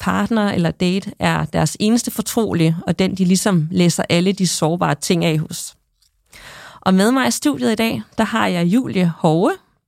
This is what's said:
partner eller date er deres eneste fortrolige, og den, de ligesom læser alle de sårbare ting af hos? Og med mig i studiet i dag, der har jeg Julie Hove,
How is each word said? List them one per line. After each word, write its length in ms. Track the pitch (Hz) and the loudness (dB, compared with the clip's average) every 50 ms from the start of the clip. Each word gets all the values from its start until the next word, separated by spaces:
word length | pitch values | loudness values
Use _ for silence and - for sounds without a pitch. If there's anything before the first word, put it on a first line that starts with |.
partner 520 | - - 185 190 208 208 233 220 208 202 208 | -4 -2 -2 0 0 0 0 0 0 0 0
eller 180 | - 170 165 | 0 0 -2
date 420 | - - 185 180 180 196 - - - - | -2 -2 -2 -2 0 -2 -4 -6 -6 -4
er 260 | - 170 165 160 160 | -2 -2 0 -2 -2
deres 320 | 156 - 165 160 160 - - | -2 -2 0 0 -2 -2 -2
eneste 300 | 202 214 226 240 - 247 | 0 2 2 0 0 -2
fortrolige, 680 | - - 214 - - 247 226 190 - 170 165 160 160 165 - | -6 -6 -6 -4 -2 -2 -2 0 0 2 2 2 2 0 -2
og 120 | 370 175 - | -4 -2 0
den, 160 | 190 185 190 | -2 -2 0
de 100 | 185 190 | 0 2
ligesom 440 | 175 190 185 - 220 190 170 151 156 | 2 2 2 2 2 2 2 0 0
læser 320 | 185 180 175 175 - - - - | 0 2 2 2 2 0 -2 0
alle 240 | - 175 175 190 202 | 0 2 2 0 0
de 140 | 190 190 | 0 0
sårbare 480 | 165 - - 170 156 170 175 175 160 147 | -2 -2 -2 -2 -2 0 0 0 -2 -2
ting 300 | - - - 185 165 170 | -2 -2 -2 0 0 0
af 140 | 170 156 151 | 0 0 -2
hos? 360 | 160 - 175 - - - - _ _ _ _ _ _ _ _ _ _ _ - - - - - - - - - - | -4 -6 -8 -12 -14 -14 -16 _ _ _ _ _ _ _ _ _ _ _ -20 -20 -20 -20 -20 -20 -20 -20 -18 -6
Og 140 | - - 190 | 0 2 4
med 160 | 190 196 220 | 4 4 4
mig 180 | 254 269 254 240 | 2 2 2 0
i 20 | |
studiet 420 | 233 - - 294 269 269 247 240 220 | 0 0 0 -2 0 0 0 -2 0
i 20 | |
dag, 280 | 208 226 226 - 226 214 - _ - | 0 0 -2 -2 -4 -8 -6 _ -2
der 60 | 226 | -2
har 220 | 214 233 220 214 | -2 0 0 0
jeg 180 | 196 185 175 170 | 0 0 0 2
Julie 460 | 175 185 247 254 247 226 190 180 170 160 - | 2 2 2 0 0 0 0 0 0 0 0
Hove, 340 | - 170 156 165 190 294 392 381 _ _ _ _ _ | 2 2 2 2 2 0 0 -4 _ _ _ _ _